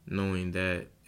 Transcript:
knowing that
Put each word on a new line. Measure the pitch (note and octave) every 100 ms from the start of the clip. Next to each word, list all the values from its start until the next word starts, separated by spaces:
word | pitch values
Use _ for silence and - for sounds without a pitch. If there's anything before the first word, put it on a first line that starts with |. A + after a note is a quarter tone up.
| -
knowing | F#2+ G2 F#2 F2+
that | F2+ F#2 F2+ - -